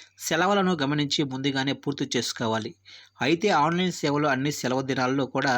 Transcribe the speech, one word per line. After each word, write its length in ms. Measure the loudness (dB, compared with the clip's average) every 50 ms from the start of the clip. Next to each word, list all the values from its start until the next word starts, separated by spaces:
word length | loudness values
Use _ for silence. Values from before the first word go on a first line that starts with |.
| -20 -20 _ -10
సెలవులను 540 | -6 -2 0 2 2 2 4 4 4 2 2
గమనించి 460 | 2 0 0 0 0 0 -2 0 -2 -2
ముందుగానే 500 | -2 -2 -4 -2 -2 0 0 0 -2 -2
పూర్తి 320 | -4 -4 -6 -4 -4 -4 -2
చేసుకోవాలి. 600 | -2 -2 -2 -2 -4 -4 -2 0 0 -2 -2 -6 -10 _ _ -20 -20 -20 -20 -18 _ -2
అయితే 280 | 0 2 2 2 2 2
ఆన్‌లైన్ 420 | 2 4 2 2 2 2 0 -2 -2
సేవలు 340 | -2 -2 0 0 2 2 2
అన్ని 240 | 0 0 0 -2
సెలవు 300 | -2 -2 -2 -2 0 0
దినాల్లో 440 | 0 -2 -2 0 0 0 0 0 -2
కూడా 280 | -2 -2 -2 0 2 2